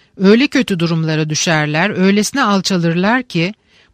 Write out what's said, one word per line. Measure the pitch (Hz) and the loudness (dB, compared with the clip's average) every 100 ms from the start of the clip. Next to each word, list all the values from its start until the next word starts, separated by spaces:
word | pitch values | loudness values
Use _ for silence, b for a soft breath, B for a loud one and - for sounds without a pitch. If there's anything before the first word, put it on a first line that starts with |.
| b - | b 0
öyle | 190 220 294 | 4 4 4
kötü | 277 240 190 | 0 -2 -2
durumlara | 165 165 156 156 156 | -2 -2 -2 -2 -2
düşerler, | 151 - 160 151 151 190 | -2 0 0 0 0 -2
öylesine | 180 190 202 208 277 | 0 2 2 0 -2
alçalırlar | 247 202 180 190 170 165 196 247 | 0 0 0 -2 0 0 0 -2
ki, | 247 170 170 208 b b b | -2 -4 -4 -6 b b b